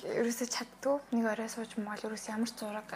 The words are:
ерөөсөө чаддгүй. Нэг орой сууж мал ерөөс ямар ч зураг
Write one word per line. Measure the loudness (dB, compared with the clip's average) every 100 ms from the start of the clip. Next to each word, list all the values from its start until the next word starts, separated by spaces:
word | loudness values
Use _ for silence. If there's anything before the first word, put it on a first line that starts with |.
| 0 2
ерөөсөө | 2 2 0
чаддгүй. | -2 -4 0 2 2 2
Нэг | 2 4
орой | 2 -2
сууж | -4 -4 -2
мал | -2 -2
ерөөс | -4 -4 -2
ямар | 0 0
ч | 0
зураг | -4 -4 -6